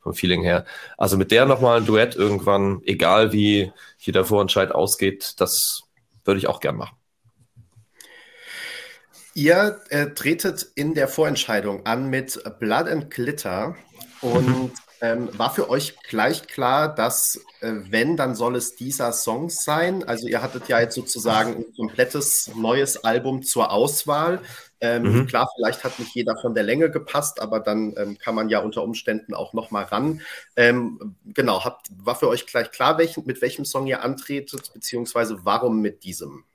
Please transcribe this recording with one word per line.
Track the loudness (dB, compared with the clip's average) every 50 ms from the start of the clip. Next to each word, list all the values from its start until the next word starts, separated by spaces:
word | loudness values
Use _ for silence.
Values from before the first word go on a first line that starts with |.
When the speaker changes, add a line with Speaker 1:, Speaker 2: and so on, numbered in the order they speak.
Speaker 1:
vom | _ -6 -4
Feeling | -2 2 2 2 2
her. | 4 2 2 2 0 -4 -16 -16 -16 -18 -4 -2
Also | 0 2 4
mit | 2 4 6
der | 6 6 8
nochmal | 8 6 6 6 6 6 6
ein | 4
Duett | 4 6 6 4 4 2
irgendwann, | 0 2 2 2 2 2 2 4 4 4 2 0 -2 -2
egal | -4 0 2 4 6 6 6 6 4
wie | 4 4 4 4 4 2 2 -2 -6 -16 -20 -20 -20
hier | _ -8 0
der | 2 2 2
Vorentscheid | 4 4 2 4 4 4 2 2 2
ausgeht, | 2 0 2 2 2 0 0 0 0 -2 -10 -12 -2 -2
das | 0 0 2 0 0 -2 -4 -6 -10 _ _ _ _ _ _ _ _
würde | 0 0 2
ich | 2
auch | -2 -2 -2
gern | -2 -4 -4
machen. | -4 -8 -10 -14 _ _ _ _ _ _ _ _ _ _ _ _ -20 -20 _ _ -20 _ _ _ _ -20 -20 -20 -20 -20 -20 -20 -20 -20 -16 -14 -12 -12 -12 -12 -14 -14 -16 -20 -20 _ _ _ -20 -20 -12 -6
Speaker 2:
Ihr, | 2 4 4 6 6 4 0 -2 -6 -12 -6
äh, | -4 -4 -4 -4 -6
tretet | -6 -2 -2 -2 0 -2 -6 -4 -6 -12 -12 _
in | -6 -4 -2 0
der | 0 -2 -2
Vorentscheidung | 0 0 0 0 0 -4 -2 -2 -2 -2 -2 -4 -6 -6 -4
an | -4 -2 -2 -2 -2
mit | -4 -4 -4 -6 -10 -10 -10 -14 -10 _
Blood | -2 0 0 0 0
and | 0 -2 -4 -4 -8
Glitter | -8 -6 -4 -4 -4 -6 -6 -6 -4 -4 -4 -6 -8 -12 -18 _ _ -20 -20 -20 -18 -6
und, | -4 2 2 4 4
Speaker 1:
Mhm. | 4 2 2 0 -6 -8 -12 -20 _ -10 _
Speaker 2:
ähm, | -2 0 0 0 -2 -6 -2
war | 0 0 2
für | 2 0 0 2
euch | 0 0 0 -4 -10 -14 -14 -6
gleich | 0 2 2 2 2 -2 -6
klar, | -12 -6 0 2 2 4 4 2 0 0
dass, | 0 0 0 2 0 -2 -2 -2 -6 -10 -20 _ _
äh, | -8 -6 -6 -6 -6 -2
wenn, | 0 0 2 2 2
dann | 0 0 -2 0
soll | -2 -2 0 0
es | -2 -4 -4 -8
dieser | -8 -8 -6 -4 -2 -2 -2
Song | -2 -2 -2 -2 -2 -4 -4 -6
sein? | -6 -4 -2 -2 0 0 0 0 0 -2 -2
Also | -4 -4 -4 -2
ihr | -2 -2 -2
hattet | -2 -4 -8 -8 -2 2
ja | 2 2
jetzt | 2 2 -2
sozusagen | -8 -6 -6 -6 -2 0 2 2 4 2 2 -2
ein | -6 -8 -12 _
komplettes | -8 -8 -6 2 2 0 2 2 -4 -2 0 0 0 -2 -4 -6
neues | -2 0 2 2 2 2 0 -2 -2 0
Album | 0 0 2 0 0 -4 -2
zur | -4 -2 0 0 2 2
Auswahl. | 4 2 2 2 2 -2 -2 0 0 0 0 0 -2 -4 -6 -14 -18 -18 -20 -20 _ _
Ähm, | -2 0 0 2
Speaker 1:
Mhm. | 2 4 4 4 2
Speaker 2:
klar, | 2 2 0 0 0 -2
vielleicht | -2 -2 -2 -2 -2 -6
hat | -8 -8 -8
nicht | -12 -8 -4
jeder | -2 -2 -2 -2 -2
von | -2 -2 0
der | 0
Länge | 2 2 4 4 4 2
gepasst, | 2 -2 -6 -2 -2 -2 -2 -2 -6 -6
aber | -6 -2 -4 -2
dann, | 0 0 0 0 -2 -2 -4 -4
ähm, | -6 -6 -6 -8
kann | -6 -4 -2
man | -2 0 2
ja | 0 0
unter | 0 -2 -4 -4
Umständen | -4 -4 -6 -4 -4 -2 -4 -4 -4 -8 -8
auch | -8 -8 -6
noch | -6 -8 -6 -4
mal | -4 -4 -4
ran. | -2 -2 -2 0 0 -2 -4 -8 -14 -16 -16 -18 _ _
Ähm, | 6 6 6 6 4 0 -4 -8 -10 -14 -14 -14 _ _
genau, | -6 -2 0 0 2 0 0
habt, | -2 -4 -6 -8 -18 -20 -20
war | -6 -4 -4 -2
für | 2 2 2
euch | 2 0 -4
gleich | -4 -2 -2 -2 -2
klar, | -2 2 2 2 4
welchen, | 4 2 0 0 -8 -6
mit | -6 -4 -2
welchem | -2 -4 -2 -4 -8
Song | -4 -4 -4 -2
ihr | -2 -4 -2
antretet, | -2 -4 -4 -4 -6 -8 -8 -8 -6 -8 -14 -14 -14 -14
beziehungsweise | _ -12 -12 -8 -6 -6 -6 -2 0 0 0 0 -2 -4 0
warum | 0 0 2 2 2 2 2
mit | 0 0 -2 _ -12
diesem? | -12 -10 -10 -12 -14 -16 -18 _ _